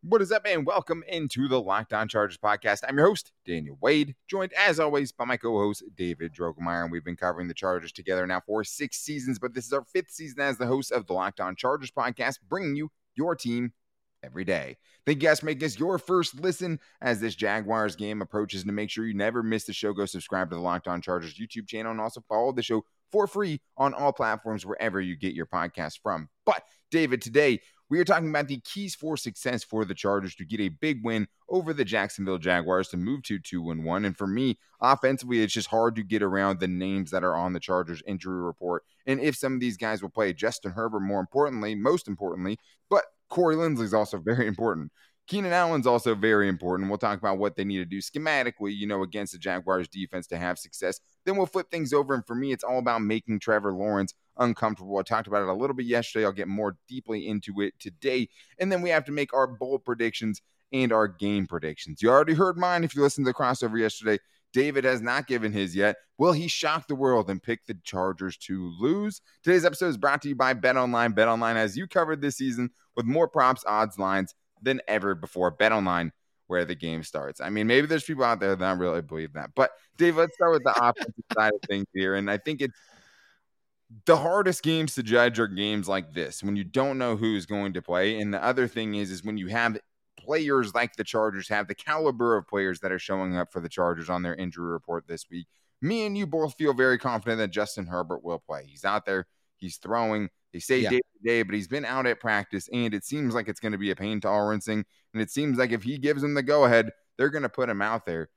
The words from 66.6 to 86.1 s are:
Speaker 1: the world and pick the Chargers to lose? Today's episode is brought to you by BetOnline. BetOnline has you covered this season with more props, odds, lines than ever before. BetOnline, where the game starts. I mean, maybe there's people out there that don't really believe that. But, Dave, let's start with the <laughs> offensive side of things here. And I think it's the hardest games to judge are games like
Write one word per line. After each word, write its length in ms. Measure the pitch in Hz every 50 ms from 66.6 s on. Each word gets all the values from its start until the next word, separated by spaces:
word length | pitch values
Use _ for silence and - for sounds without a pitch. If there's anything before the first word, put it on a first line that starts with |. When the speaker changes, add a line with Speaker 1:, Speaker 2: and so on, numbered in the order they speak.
| - 156 151 160 - _
Speaker 1:
the 80 | 147
world 340 | 131 135 131 127 117 104 87
and 120 | 98 92
pick 240 | _ - 117 113 _ -
the 100 | 110 90 _
Chargers 520 | - - 92 92 95 95 82 95 92 87 -
to 360 | - - 95 95 90 87 85 85
lose? 400 | 104 139 170 202 208 214 202 - _ _ _ _ _
Today's 200 | 165 180 185 160
episode 240 | 175 147 - 185 175
is 100 | 147 107
brought 240 | 95 143 139 147 -
to 60 | 143
you 60 | 143
by 180 | 120 135 131 131
BetOnline. 600 | 117 92 127 127 131 127 123 120 117 117 117 107
BetOnline 400 | 98 110 117 117 113 117 113 117
has 220 | 113 110 107 95 117
you 100 | 117 -
covered 320 | - 185 170 156 156 147
this 140 | 139 143 131
season 360 | - 135 135 120 117 123 120 _ _ _ _ _ -
with 80 | 117
more 240 | 113 135 156 170 147
props, 340 | - 156 131 127 131 123 -
odds, 320 | - 104 107 110 107 98 101
lines 380 | 98 95 95 98 95 90 - _ _ _ _ _ 104
than 160 | 127 135 127 - -
ever 280 | 104 107 95 101 95
before. 400 | 82 78 - - 90 90 87 80
BetOnline, 560 | - 107 110 110 107 98 92 90 85 85 82 - _ _ _ _ _ _ _
where 180 | 90 90 87
the 100 | 80 90
game 260 | 73 82 82 80 80
starts. 400 | 80 - - 78 69 69 71 -
I 80 | 69 82
mean, 160 | 104 107 107
maybe 220 | 110 120 131 147 151
there's 160 | 160 156 -
people 200 | - 160 135 131
out 140 | 120 117 101
there 160 | 95 98 98
that 40 | 92
don't 180 | 92 95 95 90
really 240 | 90 87 82 87
believe 320 | 82 73 80 80 80 78 71
that. 180 | 78 73 - -
But, 160 | - 131 127 - - _ _ _ -
Dave, 200 | 165 170 165 160
let's 180 | 165 170 -
start 160 | - 180 170
with 120 | 165 151 123
the 80 | 135
<laughs> 60 | 101 120
offensive 360 | 120 120 120 - - 120 107 - 110 _ -
side 200 | 113 107 107 107
of 60 | 104 - -
things 200 | 101 98 98 - _
here. 220 | 95 95 95 95
And 140 | 98 98 101
I 80 | 101 104
think 240 | - 151 156 131
it's 160 | 139 131 120 _ _ _ - - _ _ _ _ _ _ _ _ _ _ _ _ _ _ _ _ _ _ 113 107 -
the 120 | - 165 160
hardest 460 | 180 170 175 202 202 185 180 - -
games 320 | 160 160 160 160 147 -
to 80 | - 123
judge 360 | 107 117 120 120 120 117 107
are 80 | 117 104
games 400 | 95 92 101 104 107 104 92 87
like 260 | 98 95 87 78